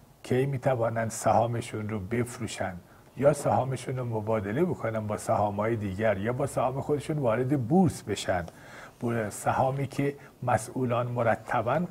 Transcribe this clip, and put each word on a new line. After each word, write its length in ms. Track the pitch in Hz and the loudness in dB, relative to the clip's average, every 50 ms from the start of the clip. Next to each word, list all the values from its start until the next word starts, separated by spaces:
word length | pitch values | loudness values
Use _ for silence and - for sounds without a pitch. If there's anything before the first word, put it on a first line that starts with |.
| - - - _ | -20 -20 -20 _
کی 240 | - - 123 127 135 | -4 0 2 2 2
می‌توانند 640 | 139 139 123 - 139 131 117 113 117 113 113 113 110 | 0 -2 0 0 0 0 2 0 0 0 -2 -2 -4
سهامشون 800 | - - - 113 110 110 117 117 120 113 - - - 107 107 104 | -4 0 2 4 4 4 4 2 0 -4 -4 -6 -6 -6 -6 -4
رو 100 | 110 107 | -4 -6
بفروشند 800 | 92 95 120 120 117 120 - - 113 95 - - 95 92 90 87 - - - - - - - | -4 -2 -2 -2 -2 -2 -4 -8 -8 -8 -6 -6 -6 -6 -6 -10 -14 -20 -20 -20 -20 -18 -6
یا 160 | - 131 143 | 2 4 4
سهامشون 640 | 156 - - - - 113 127 135 131 117 - - 131 | 4 4 2 2 2 2 2 0 -4 -6 -6 -6 -6
رو 80 | 127 123 | -4 -4
مبادله 600 | 120 113 110 107 110 110 110 98 101 107 147 180 | -4 -4 -4 0 0 0 0 0 -2 0 0 0
بکنن 420 | 180 127 - - 117 110 110 107 | 0 0 -2 -4 -4 -4 -2 -4
با 100 | 104 107 | -4 -4
سهام‌های 600 | - - - 110 101 104 104 101 101 104 113 120 | -4 0 0 2 2 2 2 0 0 0 0 0
دیگر 420 | 107 104 98 92 98 110 110 101 92 | 0 -2 -4 -2 0 2 2 2 2
یا 140 | 101 113 | 0 -2
با 140 | 120 131 143 | -2 -2 -2
سهام 340 | - - - 120 131 131 135 | -2 0 0 0 0 0 -2
خودشون 380 | - - 151 139 - - 160 147 | 0 0 0 0 0 -2 -2 2
وارد 500 | 135 117 110 120 131 127 151 139 117 107 | 2 2 4 2 2 2 2 0 2 4
بورس 340 | 156 190 185 131 - - | 6 6 6 6 2 0
بشن؟ 420 | - - 101 - - - 95 87 85 85 - - - - - - - - - - | -4 -4 -4 -4 -2 0 0 0 -2 -4 -10 -18 -20 -20 -18 -18 -18 -20 -12 -6
بور-، 300 | 117 120 117 117 107 101 | -4 -2 0 0 -2 -4
سهامی 560 | - - - 127 117 113 127 131 139 139 139 | -6 -2 -2 0 2 4 2 2 2 0 -4
که 280 | 131 - - 139 143 143 - - - - - | -4 -2 0 0 0 -2 -4 -12 -20 -14 -6
مسئولان 640 | 123 120 120 - - - - 131 127 120 120 117 123 | 0 2 2 2 0 -4 -4 -2 0 0 2 0 0
مرتباً 760 | 123 120 123 117 113 104 - - - - 123 104 120 135 165 175 - | 0 0 2 2 2 2 2 0 -2 -2 0 2 2 0 0 0 -2